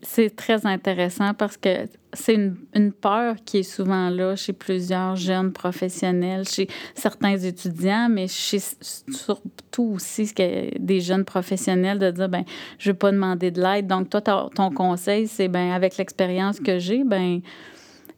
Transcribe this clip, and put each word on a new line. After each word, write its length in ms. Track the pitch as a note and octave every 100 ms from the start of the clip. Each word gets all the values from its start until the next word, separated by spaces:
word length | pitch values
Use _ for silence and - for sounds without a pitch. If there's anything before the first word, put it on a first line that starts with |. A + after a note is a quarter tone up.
c'est 320 | - - G#3+ -
très 300 | - A3 G#3
intéressant 680 | F#3+ - F3+ F3+ - G3+ G3+
parce 200 | G3+ -
que 300 | G3 F3+ - - -
c'est 220 | - -
une, 240 | A3 G3 F3 -
une 180 | G#3+ G#3
peur 440 | G3 G#3 G#3+ A#3+ A3 -
qui 140 | G3+
est 40 |
souvent 460 | F#3+ - F#3+ F#3+ F3+
là 260 | F3+ F#3 G3
chez 160 | -
plusieurs 640 | G3 - F#3 F3+ F#3 F#3 F#3
jeunes 380 | F3+ F#3 F#3+
professionnels, 920 | - F3+ F3+ F#3 - F#3 F3+ F3+ F#3+ F#3+
chez 180 | - F#3+ - - -
certains 420 | G#3 - G3+ G3
étudiants, 720 | F#3 F3+ F3+ E3 F#3 G#3+ A#3+
mais 180 | G#3 F#3
chez, 300 | - - G3+
surtout 1300 | - - - - - C4+ - G3+ - - - - A#3
aussi 320 | F#3+ - - G#3
ce 80 |
que, 440 | G3+ F3+ - - -
des 200 | F3+ F#3+
jeunes 240 | F3 F#3+
professionnels 760 | F#3+ F#3 F3+ F#3+ - F3+ F#3 G3+
de 100 | G3
dire, « 180 | F3 F#3+
Ben, 140 | F3 F3+ - - -
je 100 | G3+
veux 60 | F#3+
pas 140 | G3+
demander 400 | G3 F#3+ F3+ F3+
de 100 | F3
l'aide. » 240 | F#3 G3+ F#3+
Donc, 220 | F#3+ F#3+
toi, 120 | G#3
ton, 280 | G#3 G3 -
ton 220 | - F#3+
conseil, 560 | - F#3 F3+ G3+ G#3 A3
c'est, « 200 | - F#3
Ben, 200 | F3+ F3+
avec 260 | F3+ F#3 -
l'expérience 640 | F#3 - F#3 F#3 G3 G3+
que 200 | C4 F3+
j'ai, 240 | F3+ A#3+
ben, 360 | C4+ G3 F3+ F3 F3+ - - - - - -